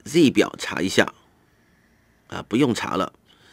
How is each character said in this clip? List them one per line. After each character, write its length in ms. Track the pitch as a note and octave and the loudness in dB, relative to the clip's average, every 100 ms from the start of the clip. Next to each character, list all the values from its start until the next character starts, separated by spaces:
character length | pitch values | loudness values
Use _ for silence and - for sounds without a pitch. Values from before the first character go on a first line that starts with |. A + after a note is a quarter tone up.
Z 260 | - D3 C#3 | -2 2 4
表 220 | - F#2 - | 4 0 -4
查 240 | - - | -10 -6
一 60 | F#2 | 0
下， 260 | G#2 G2+ - _ _ _ _ _ _ _ _ _ _ _ | 2 0 -2 _ _ _ _ _ _ _ _ _ _ _
啊， 160 | F2+ | -16
不 140 | - A2+ | -4 0
用 180 | C#3 | 0
查 220 | A2 - F#2 | 0 -4 -4
了， 180 | F#2 - _ _ _ | -6 -10 _ _ _